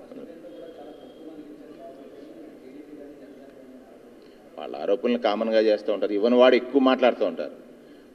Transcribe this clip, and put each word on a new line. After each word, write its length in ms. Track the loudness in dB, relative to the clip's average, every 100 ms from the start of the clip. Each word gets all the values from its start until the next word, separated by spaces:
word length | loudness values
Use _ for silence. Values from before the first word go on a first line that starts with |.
| -20 -18 -18 -18 -20 -18 -18 -18 -20 -20 -20 -20 -20 -20 -20 -20 -20 -20 -20 -20 -20 -20 -20 -20 -20 -20 -20 -20 -20 -18 -18 -20 -20 -20 -20 -20 -20 -20 -20 -20 -20 -20 -20 -20 -20 -14
వాళ్ళ 180 | -12 -8
ఆరోపణలు 420 | -4 -2 0 0
కామన్గా 420 | 0 0 2 2
చేస్తూ 320 | 4 2 0
ఉంటారు. 200 | -4 -2
ఇవ్వని 220 | 0 2
వాడు 220 | 6 6 6
ఎక్కువ 240 | 2 2
మాట్లాడుతూ 460 | 4 4 4 2 -2
ఉంటారు. 240 | -4 -10 -10 -20 -20 -20 -20 -16